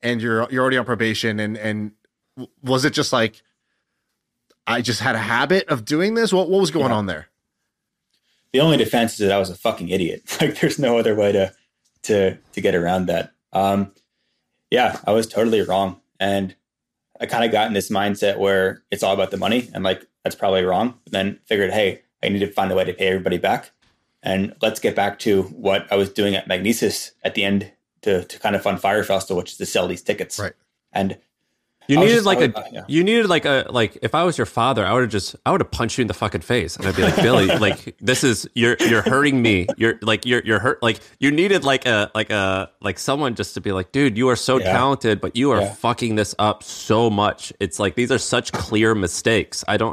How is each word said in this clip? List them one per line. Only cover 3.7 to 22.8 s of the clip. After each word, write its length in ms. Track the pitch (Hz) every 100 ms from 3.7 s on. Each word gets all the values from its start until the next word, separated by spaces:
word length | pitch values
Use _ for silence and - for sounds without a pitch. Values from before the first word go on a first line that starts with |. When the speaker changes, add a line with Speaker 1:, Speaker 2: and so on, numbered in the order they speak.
| _ _ _ _ _ _ _ _ _ -
Speaker 1:
"I 160 | 117
just 180 | 120 107
had 140 | 123
a 40 | 113
habit 480 | 107 120 147 190 -
of 160 | 135
doing 300 | 107 151 196
this"? 180 | 226 226
What, 180 | 185 170
what 100 | 190
was 100 | 180
going 180 | 156 135
Speaker 2:
Yeah. 60 | 107
Speaker 1:
on 100 | 101
there? 220 | 78 - _ _ _ _ _ _ _ _ _ _ _ _
Speaker 2:
The 80 | 127
only 160 | 160 143
defense 380 | 107 120 113
is 40 | -
that 120 | 101
I 60 | 98
was 120 | 90
a 40 |
fucking 340 | 87 113 - 87
idiot. 340 | 92 82 - - -
<laughs> 40 |
Like, 180 | 160 -
there's 180 | 160 -
no 200 | 131 120
other 160 | 113
way 160 | 107 104
to, 200 | 104 95 - _ _ _ _
to, 340 | - 104 95 95 _
to 80 | -
get 140 | 101
around 320 | 90 87 92 90
that. 260 | 87 - _ _
Um, 400 | 95 98 98 95 _ _ _ _ _ _ _ -
yeah, 280 | 120 113 - -
I 60 |
was 140 | 110 113
totally 340 | 104 113 110
wrong. 380 | 92 95 95 90 _ -
And 360 | 98 98 95 - _ _ _ _ _ -
I 60 | 117
kinda 220 | 120 113
got 180 | 107 110
in 40 |
this 160 | 101 -
mindset 480 | 101 104 98 101 98
where 440 | 98 98 95 90 -
it's 120 | 101
all 120 | 98
about 160 | 98 92
the 60 | 95
money 340 | 92 120 120
and, 100 | -
like, 220 | 92 92 - _
that's 100 | 107 -
probably 280 | 101 95
wrong. 300 | 90 92 120 120
But 80 | -
then 260 | 98 98 98 -
figured, 240 | 104 95
"Hey, 300 | 104 98 90 _ _
I 60 | 110
need 100 | 101
to 100 | 101
find 200 | - 95
a 20 |
way 100 | 92